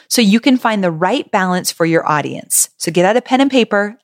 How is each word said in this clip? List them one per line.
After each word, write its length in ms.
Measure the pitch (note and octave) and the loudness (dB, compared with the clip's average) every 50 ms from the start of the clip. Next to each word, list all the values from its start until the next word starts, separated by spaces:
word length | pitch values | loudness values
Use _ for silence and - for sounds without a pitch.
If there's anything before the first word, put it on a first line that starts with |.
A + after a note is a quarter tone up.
| - - | -10 -4
so 140 | - - | 0 2
you 180 | A#3 G3 G3+ A3+ | 2 4 2 2
can 160 | - C#4+ B3+ | 2 2 2
find 260 | B3 - A#3 A3 G3+ | 2 0 -2 -2 -2
the 100 | F#3+ F3 | -2 -2
right 380 | D#3+ D#3 F3 F#3 A#3+ C#4+ - - | -2 -2 -2 -2 -2 -4 -4 -4
balance 420 | - G3+ F#3 F#3 F3+ F3+ - - | -2 -2 0 0 -2 -2 -4 -6
for 120 | - - E3+ | -4 -2 0
your 240 | E3 E3 E3 - - | 0 0 0 0 0
audience. 640 | D3+ D3 C#3 C3+ C3+ - - - - - - - _ - | -2 -2 -2 -4 -8 -12 -8 -6 -4 -4 -4 -4 _ -10
So 120 | - G3+ | -8 -2
get 140 | D#3 F#3 F3 | 0 2 2
out 120 | F#3+ A3 B3 | 2 2 0
a 20 | |
pen 220 | - - - B3+ | 0 0 0 0
and 80 | C#4 C#4 | 2 2
paper. 480 | C4 C4 A3 - G#3+ G3+ G3+ G#3 A3+ - | 2 2 2 2 0 -2 -2 -4 -8 -14